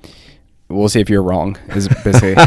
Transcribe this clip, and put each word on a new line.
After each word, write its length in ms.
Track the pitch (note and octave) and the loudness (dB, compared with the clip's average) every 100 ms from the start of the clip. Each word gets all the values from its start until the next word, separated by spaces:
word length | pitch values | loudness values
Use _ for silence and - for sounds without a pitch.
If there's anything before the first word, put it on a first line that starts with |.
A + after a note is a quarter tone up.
| - - - - _ _ - | -20 -20 -20 -20 _ _ -10
we'll 180 | F#2+ G#2 | -4 -2
see 120 | A#2 | 0
if 100 | G2+ | 0
you're 120 | G2+ | 0
wrong, 340 | F#2 F2+ F#2 F#2+ - | 0 -4 -6 -10 -10
is 180 | G2+ G2 | -8 -2
basically, 460 | C3 G#2 A2+ G2 B2 | -2 2 2 2 4